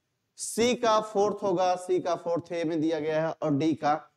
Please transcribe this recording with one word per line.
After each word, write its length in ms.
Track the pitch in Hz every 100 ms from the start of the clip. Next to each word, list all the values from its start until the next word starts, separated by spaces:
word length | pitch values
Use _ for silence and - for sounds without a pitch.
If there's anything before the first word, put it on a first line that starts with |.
| _ _ _ -
सी 360 | - - 233
का 240 | 240 233 214
फोर्थ 400 | 214 196 202 196
होगा, 320 | 202 175 185 180
सी 220 | 180 180
का 140 | 180 170
फोर्थ 360 | 170 170 160
ए 120 | 170
में 160 | 160 165
दिया 200 | 156 160
गया 200 | 151 156
है 100 | 160
और 220 | - 156
डी 200 | 139 160
का 200 | 143 147 156 -